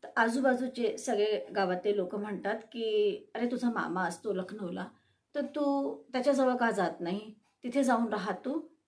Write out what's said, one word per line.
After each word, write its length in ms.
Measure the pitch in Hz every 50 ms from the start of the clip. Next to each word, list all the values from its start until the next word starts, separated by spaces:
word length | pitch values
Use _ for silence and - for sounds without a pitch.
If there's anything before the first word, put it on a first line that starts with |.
| -
तर 60 | - - -
आजूबाजूचे 800 | 226 233 233 277 262 269 254 240 254 247 - 233 233 220 - -
सगळे 500 | - - 233 202 208 214 214 190 - - 180
गावातले 420 | 196 196 180 180 180 - 214 202 208
लोक 180 | 185 180 -
म्हणतात 400 | 202 208 214 202 180 - 196 220
की 600 | 226 226 - - 233 226 220 214 214 208 208 185 - - - _
"अरे, 160 | 220 233 240
तुझा 180 | 254 247 - 240
मामा 340 | 226 208 165 156 165 180 185
असतो 300 | 170 175 - - 220 196
लखनौला, 540 | 185 185 - 208 214 208 170 180 185 185 - - _ _ _ _ _ _ _ _
तर 60 | 294
तू 540 | 285 285 - 302 294 285 277 277 277 277 - - - _ -
त्याच्याजवळ 420 | 254 240 277 277 254 262 262 247
का 160 | 247 240 226
जात 200 | 202 196 185 165 165 -
नाही? 360 | 175 170 185 208 214 220 - _ _ _ _ _ _
तिथे 200 | 247 240 277 269
जाऊन 260 | 240 247 226 233 220
राहतो 600 | 214 202 180 214 185 - - 262 294 330 - - _ _ _